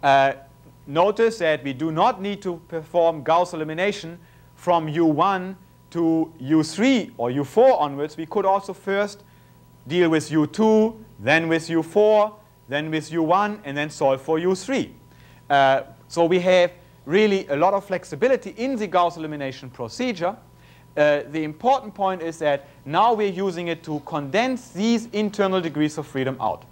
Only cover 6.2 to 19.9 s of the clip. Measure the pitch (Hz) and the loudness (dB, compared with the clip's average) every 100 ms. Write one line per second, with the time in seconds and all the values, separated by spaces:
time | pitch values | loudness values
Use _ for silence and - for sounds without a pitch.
6.2 | 160 - 131 160 151 - 247 262 160 - | -2 -8 0 2 2 0 2 2 0 -6
7.2 | 120 131 143 - 262 226 147 139 151 - | -4 -2 -2 4 6 6 0 -2 -8 -8
8.2 | 160 214 190 196 196 185 - 196 208 - | -6 -2 0 0 -2 -12 -4 -2 -2 -6
9.2 | - - _ - _ - - 170 170 160 | -20 -20 _ -20 _ -20 -4 2 4 2
10.2 | 151 156 151 - 220 220 220 226 - - | 0 0 0 2 4 4 4 -2 -20 -6
11.2 | 104 156 165 165 160 165 160 208 208 214 | 2 2 2 -2 0 -2 0 2 4 4
12.2 | 208 214 _ _ - 139 156 156 151 165 | 2 -4 _ _ -8 -6 -4 -4 -4 -4
13.2 | 160 185 208 208 147 139 151 - 143 131 | 2 2 2 -4 -8 -6 -6 -2 0 0
14.2 | - 160 175 185 - 262 - - - - | -2 -2 0 -2 -2 -4 -4 -10 -20 -20
15.2 | - - - 143 135 135 - - - - | -20 -20 0 4 6 4 -2 -18 -10 0
16.2 | 170 180 175 185 175 - - _ - 180 | 2 2 4 4 2 -2 -20 _ -2 2
17.2 | 214 196 - 143 175 196 190 180 - 143 | 4 2 -2 0 2 0 -4 -8 -6 -2
18.2 | 240 254 202 196 247 254 208 180 175 165 | 0 0 -4 -6 -6 -4 -2 2 0 -2
19.2 | 156 151 139 127 131 - 117 | -10 -6 -8 -10 -16 -12 -12